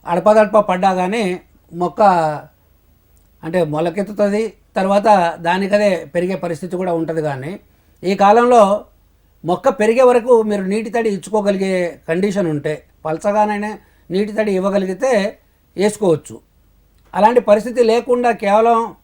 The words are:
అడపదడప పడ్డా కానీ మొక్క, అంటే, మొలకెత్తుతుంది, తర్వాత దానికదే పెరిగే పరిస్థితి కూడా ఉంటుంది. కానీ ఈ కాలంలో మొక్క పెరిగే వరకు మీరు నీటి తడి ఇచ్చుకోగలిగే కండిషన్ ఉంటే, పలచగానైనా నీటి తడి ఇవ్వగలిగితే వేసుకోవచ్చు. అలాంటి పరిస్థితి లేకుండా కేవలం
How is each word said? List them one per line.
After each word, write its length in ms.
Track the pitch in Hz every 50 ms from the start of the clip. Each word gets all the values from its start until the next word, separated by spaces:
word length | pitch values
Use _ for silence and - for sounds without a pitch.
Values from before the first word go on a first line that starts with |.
| _
అడపదడప 500 | - 170 175 170 208 214 220 214 208 214
పడ్డా 360 | 214 208 - 180 180 190 190 185
కానీ 480 | 185 180 180 208 240 214 185 180 175 _ _ _ _ _ _ 165
మొక్క, 280 | 170 180 170 175 - 214 196 180 170 160 156 151 - - - _ _ _ _ _ _ _ _ _ _ _ _ _ _ _ _ _ _ -
అంటే, 200 | 160 170 185 170
మొలకెత్తుతుంది, 880 | 151 147 151 170 175 165 208 196 202 208 190 208 202 202 208 226 214 - _ _ _ _
తర్వాత 640 | 196 190 196 196 208 202 226 208 190 170 170 160 170
దానికదే 680 | 165 170 180 190 196 190 202 208 208 202 185 165 - 139 -
పెరిగే 200 | 175 175 185 196
పరిస్థితి 420 | 170 - 175 170 151 185 180 180
కూడా 160 | 175 185 180 170
ఉంటుంది. 280 | 165 165 156 160 165
కానీ 380 | 151 151 135 127 131 156 196 208 _ _ _ _ _ _ _ _ -
ఈ 120 | 175 196
కాలంలో 720 | 190 202 202 208 233 240 247 247 233 202 196 202 214 - _ _ _ _ _ _ _ _ _ _ _ -
మొక్క 240 | 156 180 180 - 269
పెరిగే 320 | - - 208 226 233 247
వరకు 400 | 262 247 247 240 214 254 247 226
మీరు 220 | 220 214 208 202 190
నీటి 260 | 185 196 220 220 226
తడి 200 | 196 233 226 208
ఇచ్చుకోగలిగే 920 | 202 185 - - 208 214 202 202 202 190 196 190 190 185 175 170 165 - _
కండిషన్ 400 | - 165 180 196 208 175 202 190
ఉంటే, 360 | 160 156 147 139 156 156 147 _ _ _ _ _
పలచగానైనా 720 | 156 160 160 - 202 202 214 208 208 208 208 208 214 208 - _ _ _ _ _ _
నీటి 200 | 165 190 214 208
తడి 200 | 208 220 214 214
ఇవ్వగలిగితే 840 | 196 185 185 202 202 202 190 185 190 180 226 269 254 208 190 214 - _ _ _ _ _ _ _ _
వేసుకోవచ్చు. 600 | - 190 214 208 - 220 180 160 143 _ - 110 113 _ _ _ _ _ _ _ _ _ _ _ _ _ _ -
అలాంటి 240 | 185 202 220 247 247
పరిస్థితి 440 | - 214 208 214 202 247 226 254 240
లేకుండా 480 | 220 226 240 233 269 247 247 240 240
కేవలం 640 | 226 - 220 202 202 214 226 233 233 226 226 208 165 _